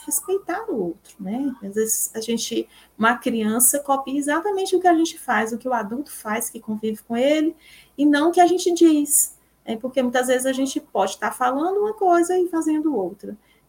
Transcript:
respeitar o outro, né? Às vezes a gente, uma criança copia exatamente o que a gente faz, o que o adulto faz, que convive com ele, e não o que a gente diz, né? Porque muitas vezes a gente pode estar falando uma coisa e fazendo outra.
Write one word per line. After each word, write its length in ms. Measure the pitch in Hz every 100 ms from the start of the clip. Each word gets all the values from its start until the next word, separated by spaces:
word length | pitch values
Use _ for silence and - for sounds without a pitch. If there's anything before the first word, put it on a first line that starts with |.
respeitar 640 | - 294 - 381 - 349 453
o 80 | 285
outro, 400 | 175 - - -
né? 340 | 190 226 285 247
Às 120 | 196 202
vezes 360 | 220 - - 226
a 40 |
gente, 480 | 220 226 - 226 220 - - -
uma 180 | 220 240
criança 640 | 254 226 214 220 254 285
copia 380 | 285 269 269 277
exatamente 580 | 277 302 381 392 381 359
o 60 |
que 60 | 359
a 80 | 330
gente 240 | 330 -
faz, 340 | - 214 226
o 60 | 233
que 80 | 254
o 60 |
adulto 380 | 240 202 240 294
faz, 380 | - 220 220 226
que 100 | 226
convive 440 | 220 214 220 220
com 120 | - 233
ele, 400 | 262 311 311 330 - - - -
e 80 |
não 260 | 294 294 311
o 20 |
que 100 | 349
a 60 | 349
gente 260 | 359 359
diz, 640 | 339 339 302 294 - - - _ _
né? 140 | - 220
Porque 240 | 254 269
muitas 240 | 247 247 254
vezes 220 | 254 254
a 60 |
gente 260 | 254 269 302
pode 320 | - 202 208
estar 200 | - 208
falando 460 | - 254 269 330 392
uma 120 | 415
coisa 420 | 427 381 339 339 370
e 120 | 349
fazendo 480 | 330 320 311 311 254
outra. 420 | 185 - 196 208 _ _